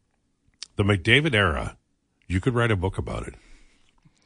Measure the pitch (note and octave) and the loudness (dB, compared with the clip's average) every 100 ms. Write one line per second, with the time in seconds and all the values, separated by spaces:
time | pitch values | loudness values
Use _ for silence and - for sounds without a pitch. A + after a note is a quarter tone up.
0 | _ _ _ _ _ - - - G2+ G2+ | _ _ _ _ _ -20 -10 -2 0 0
1 | A2 B2+ D#3 A2 F#2+ C2+ A1 - _ _ | 4 4 4 2 2 0 -6 -10 _ _
2 | _ _ - F#2 C3+ A#2+ A#2 G2+ F2 - | _ _ -4 -2 0 2 2 0 -2 -4
3 | - - - - - - - _ _ _ | -6 -8 -10 -14 -20 -20 -20 _ _ _
4 | _ _ | _ _